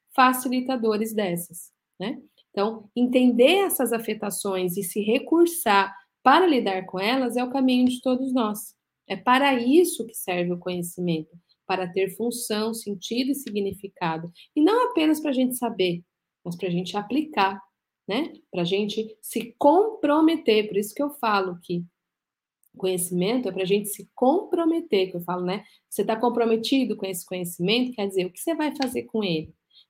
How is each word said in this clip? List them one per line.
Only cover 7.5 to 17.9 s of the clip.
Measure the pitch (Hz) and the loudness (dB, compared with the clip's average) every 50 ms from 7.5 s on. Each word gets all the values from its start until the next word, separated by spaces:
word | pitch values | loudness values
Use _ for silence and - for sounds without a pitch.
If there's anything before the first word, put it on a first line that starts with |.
| 247 277 262 262 254 247 247 247 | -2 0 2 2 4 4 4 2
de | 247 - | 2 0
todos | - 262 254 254 269 269 254 | -2 -2 0 0 -2 -2 0
nós. | 262 226 214 208 208 - - - _ _ _ _ _ _ _ | 0 0 0 -2 -6 -10 -14 -18 _ _ _ _ _ _ _
É | 196 | -10
para | 180 - 247 247 262 285 277 269 | -4 0 2 2 4 4 2 2
isso | 240 233 240 277 339 359 339 - - - | 2 2 4 6 6 6 4 0 -6 -10
que | 226 - | -10 -10
serve | - - - 180 180 175 175 180 | -12 -8 -4 -2 -2 -2 -2 -4
o | 175 | -4
conhecimento, | 175 185 180 180 175 175 - - 180 175 165 160 156 - _ 170 _ _ _ _ _ | -6 -6 -6 -4 -6 -8 -6 -4 -2 -2 -2 -2 -4 -8 _ -20 _ _ _ _ _
para | _ 190 185 185 175 | _ -4 -2 -2 -4
ter | 175 196 190 190 190 | -2 -2 -2 -2 -2
função, | - 226 240 226 240 - - 214 208 214 226 226 | -4 -4 -4 -4 -6 -6 -4 -4 -2 -2 -4 -4
sentido | 226 - 208 202 185 - - 226 240 262 262 | -6 -8 -8 -10 -10 -8 -6 -4 -4 -2 -2
e | 277 | -4
significado. | 269 - - 202 208 202 196 190 - - 190 - - 180 165 160 160 165 170 - - - _ _ | -6 -6 -6 -4 -4 -4 -4 -6 -8 -12 -16 -10 -6 -4 -4 -4 -4 -8 -10 -14 -18 -20 _ _
E | 302 | 2
não | 302 370 427 480 494 480 | 4 4 4 4 2 2
apenas | - 339 311 311 311 302 | 0 2 2 2 2 0
pra | - 302 | 0 -2
gente | 262 254 262 247 254 | 0 2 0 0 0
saber, | - 247 233 214 185 185 180 170 170 - _ _ _ _ _ _ _ _ | -4 -6 -6 -2 0 0 0 0 -2 -6 _ _ _ _ _ _ _ _
mas | 175 175 | -12 -8
pra | 170 - 185 | -6 -4 -2
gente | 175 175 185 180 - | -2 -2 -4 -4 -6
aplicar, | 208 208 - 247 294 311 - - 214 196 190 196 196 - _ _ _ _ _ | -8 -6 -4 -2 -4 -4 -2 0 0 0 0 0 -4 -14 _ _ _ _ _